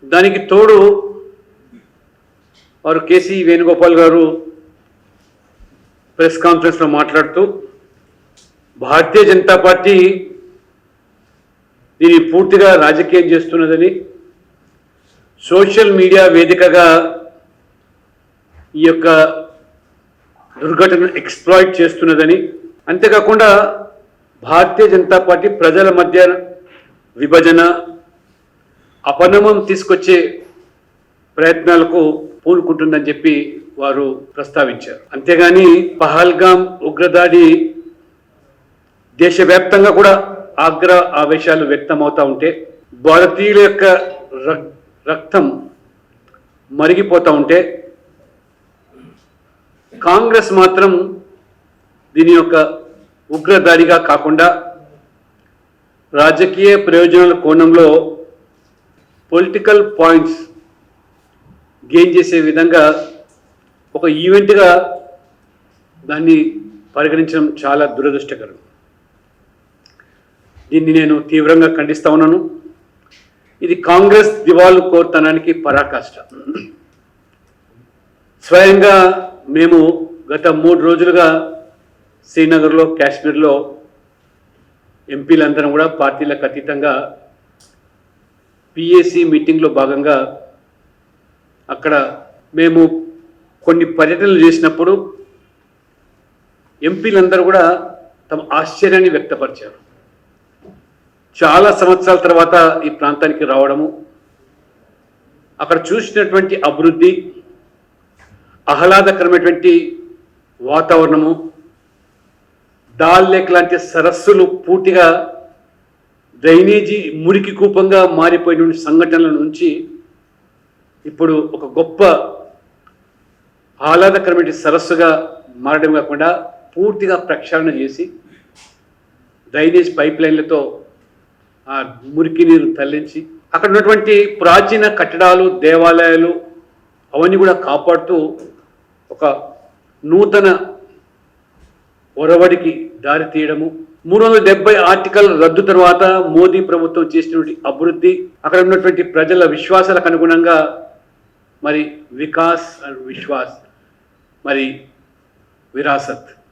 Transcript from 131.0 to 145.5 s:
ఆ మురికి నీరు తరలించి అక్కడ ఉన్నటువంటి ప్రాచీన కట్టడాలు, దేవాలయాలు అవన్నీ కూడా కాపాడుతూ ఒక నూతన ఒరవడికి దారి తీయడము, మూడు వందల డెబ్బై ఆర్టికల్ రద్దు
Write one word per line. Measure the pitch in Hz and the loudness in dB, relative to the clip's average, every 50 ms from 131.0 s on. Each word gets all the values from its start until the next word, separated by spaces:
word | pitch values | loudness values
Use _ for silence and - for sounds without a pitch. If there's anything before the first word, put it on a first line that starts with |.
| _ _ _ _ _ _ _ _ _ _ _ _ _ - | _ _ _ _ _ _ _ _ _ _ _ _ _ -12
ఆ | 135 135 131 131 - - 123 135 143 | -10 -10 -10 -12 -16 -20 -20 -14 -8
మురికి | 156 165 160 160 165 165 165 | -6 -6 -6 -2 -2 2 4
నీరు | 165 160 143 - - - | 4 2 2 -2 -6 -6
తరలించి | 139 139 147 151 151 - - 156 156 - - - _ _ - | -8 -8 -8 -10 -10 -12 -16 -18 -18 -18 -20 -20 _ _ -8
అక్కడ | 165 - 202 190 | -4 -4 0 0
ఉన్నటువంటి | 202 180 202 220 208 202 - - - - - - - | 0 2 2 0 0 2 0 2 2 2 0 -4 -2
ప్రాచీన | - 170 170 196 - - 220 220 214 208 208 - | 0 2 4 4 2 0 -2 -2 -2 -2 -2 -4
కట్టడాలు, | 170 - - 165 185 180 180 185 190 185 185 - - | -8 -8 -2 0 2 2 4 4 2 -2 -2 0 0
దేవాలయాలు | 156 165 165 165 170 165 165 170 165 165 165 165 170 170 - - - - - _ _ _ _ _ _ _ _ _ _ - | 2 2 4 4 2 2 2 2 2 2 2 0 0 -2 -6 -10 -18 -20 -20 _ _ _ _ _ _ _ _ _ _ -4
అవన్నీ | 139 165 180 190 185 190 | -2 -2 0 2 2 2
కూడా | 190 180 - - 139 | 2 0 -2 -4 -6
కాపాడుతూ | 143 147 - 175 170 165 - - 180 165 156 156 - - - - _ _ _ _ _ _ _ _ _ _ _ _ - | -6 -4 -2 -2 -2 -2 -2 -4 -4 -4 -4 -6 -10 -14 -20 -20 _ _ _ _ _ _ _ _ _ _ _ _ -14
ఒక | - 156 147 139 - - - - _ _ _ _ _ _ _ _ _ - | -6 -4 -4 -4 -4 -10 -18 -20 _ _ _ _ _ _ _ _ _ -8
నూతన | 151 165 190 208 202 202 208 196 190 185 190 - - - - - _ _ _ _ _ _ _ _ _ _ _ _ _ _ _ _ _ _ _ _ _ _ _ _ _ _ 135 | -2 0 2 2 2 2 2 2 2 2 0 -4 -12 -16 -20 -20 _ _ _ _ _ _ _ _ _ _ _ _ _ _ _ _ _ _ _ _ _ _ _ _ _ _ -6
ఒరవడికి | 151 156 170 170 180 180 175 - - 165 160 - - - - - - | 0 2 4 4 4 4 2 0 -4 -6 -8 -8 -14 -18 -20 -14 -6
దారి | 143 147 160 160 156 | -4 -4 -4 -4 -6
తీయడము, | - 156 151 151 156 151 156 160 156 - - _ _ _ _ 165 | -6 -6 -6 -6 -6 -6 -8 -10 -10 -14 -20 _ _ _ _ -2
మూడు | 180 214 220 | 0 2 2
వందల | 226 226 214 185 190 | 4 2 4 4 4
డెబ్బై | 196 190 190 208 214 196 180 175 | 2 2 2 2 2 2 2 2
ఆర్టికల్ | 190 185 190 190 190 202 208 196 175 151 | 0 0 -2 -2 0 2 2 2 4 2
రద్దు | 160 165 | 2 2